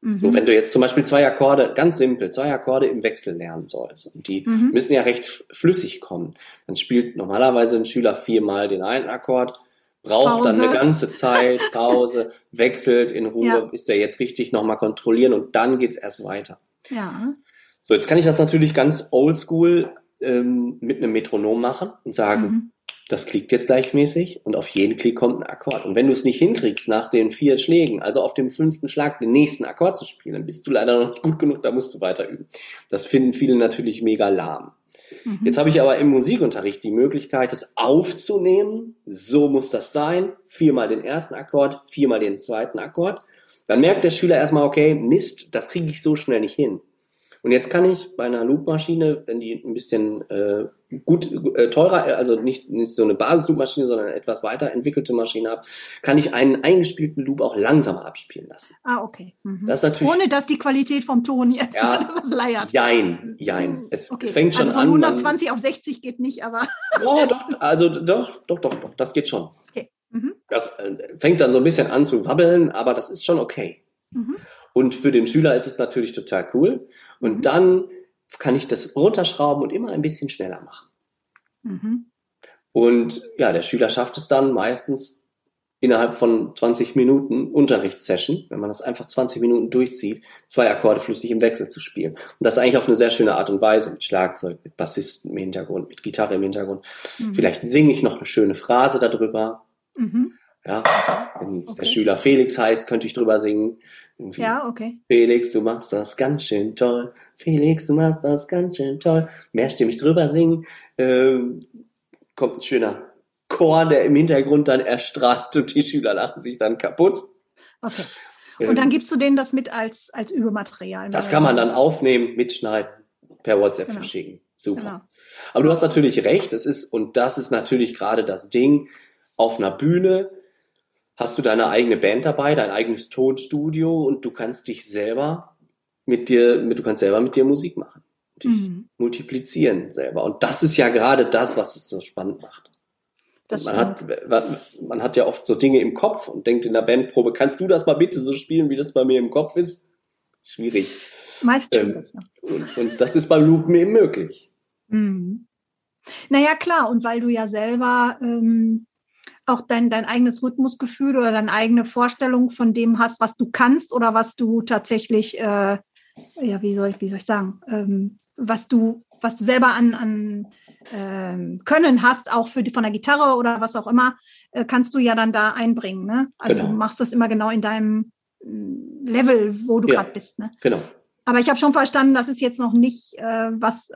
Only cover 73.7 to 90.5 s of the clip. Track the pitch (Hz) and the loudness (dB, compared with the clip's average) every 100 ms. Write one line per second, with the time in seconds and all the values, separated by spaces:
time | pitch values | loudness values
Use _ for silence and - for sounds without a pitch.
73.7 | - _ _ _ 247 233 370 - - _ | -12 _ _ _ -8 -8 -10 -14 -20 _
74.7 | - 127 - 139 120 113 156 156 123 - | 2 2 2 2 2 2 2 4 2 -2
75.7 | - 120 131 113 - - 95 87 123 180 | -6 -4 -4 -4 -8 -6 -6 -2 0 2
76.7 | 262 - _ - _ 120 104 131 165 185 | 0 -10 _ -20 _ -4 0 0 4 4
77.7 | 185 - - - _ _ - - 135 - | 4 -2 -12 -20 _ _ -8 -2 -2 -2
78.7 | 117 - 143 180 208 175 - 147 143 131 | -8 -6 2 2 2 -2 0 0 0 -2
79.7 | 196 233 160 156 156 139 - 92 90 - | -4 -6 -4 -4 -4 -10 -8 -10 -10 -18
80.7 | - _ _ _ _ _ _ _ _ 233 | -20 _ _ _ _ _ _ _ _ -12
81.7 | 185 214 240 233 _ _ _ - _ _ | -8 -6 -6 -8 _ _ _ -20 _ _
82.7 | 120 117 120 117 - - - 120 85 - | 2 4 4 0 -6 -14 -2 0 0 -2
83.7 | - 110 - 123 - - 135 135 117 107 | 0 0 0 -6 -8 0 2 2 0 -2
84.7 | 123 - 135 - - _ _ _ _ _ | -4 -6 -6 -8 -14 _ _ _ _ _
85.7 | _ 123 113 120 - 117 113 - - 117 | _ 2 2 2 2 2 2 -2 -2 0
86.7 | 120 117 - 127 139 139 117 - 147 143 | 0 0 2 4 4 2 -4 0 2 4
87.7 | 110 95 - - 143 - 156 - 104 104 | 2 0 -6 -4 -2 -2 -6 -6 -10 -8
88.7 | 104 127 120 - - 123 113 120 120 113 | -8 -8 -10 -6 -4 -2 0 2 2 0
89.7 | 127 127 - 104 110 - - - | 0 -2 -4 -8 -10 -14 -20 -4